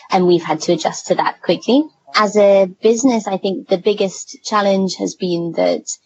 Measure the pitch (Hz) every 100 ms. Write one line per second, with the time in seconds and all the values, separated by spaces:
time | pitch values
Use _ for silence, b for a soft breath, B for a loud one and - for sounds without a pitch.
0 | B 190 180 175 - 160 - 170 - -
1 | - 175 - - - 170 - 262 311 _
2 | - - 214 208 202 196 190 185 220 233
3 | 262 226 202 190 196 185 - 190 214 202
4 | 196 - - - - 214 202 196 190 180
5 | 190 - 180 170 170 165 180 170 - -